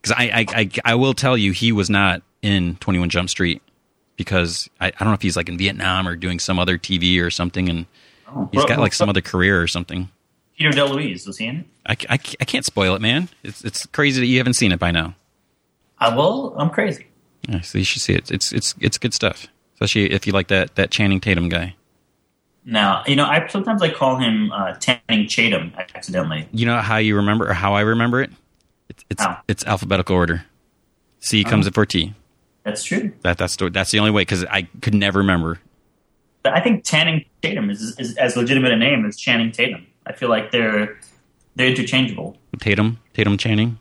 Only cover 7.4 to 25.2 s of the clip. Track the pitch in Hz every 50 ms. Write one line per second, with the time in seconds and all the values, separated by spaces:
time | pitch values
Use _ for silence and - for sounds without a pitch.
7.4 | 87 87 - 95 92 90 85 82 85 _ _ _ _ - _ _ _ - - -
8.4 | 101 90 - 131 147 - 117 - 117 101 - - 107 101 98 95 90 - - 92
9.4 | 90 98 101 90 85 82 - 87 90 - 82 90 90 95 _ _ _ _ _ _
10.4 | _ _ _ - 156 151 139 139 143 139 135 143 156 113 90 90 - 101 98 -
11.4 | 110 117 127 165 180 _ _ _ _ - 117 - - - 117 127 - - - -
12.4 | 131 - - 143 - - - 104 98 92 92 98 110 110 123 151 180 175 - _
13.4 | - - 107 - - 110 - - - - - - 147 143 131 131 123 120 127 127
14.4 | 127 127 123 - 123 98 87 82 92 87 85 82 80 82 87 _ _ _ _ _
15.4 | _ _ _ _ _ _ _ _ _ _ _ _ 113 117 117 127 151 185 240 269
16.4 | 277 - - - 147 170 - - 214 202 156 - - _ _ _ _ _ _ _
17.4 | - - 110 87 85 - - 98 95 - - - - - 95 90 - - - -
18.4 | - - - - - - - - - - - - - 120 - - - 98 - -
19.4 | - - _ _ _ _ _ _ 107 - - 107 101 95 - 98 - 104 95 98
20.4 | 92 - 98 95 92 - _ - 95 - - - 107 98 98 95 - 107 95 85
21.4 | 87 85 87 85 85 92 90 _ _ _ _ _ _ _ _ _ _ _ _ _
22.4 | _ _ _ _ _ 123 113 107 101 98 95 - - 139 143 139 147 - 147 165
23.4 | 160 - - 202 190 226 220 196 175 160 - - 143 131 131 127 127 117 110 107
24.4 | 107 104 - 101 98 90 78 - - - 123 117 _ - 117 107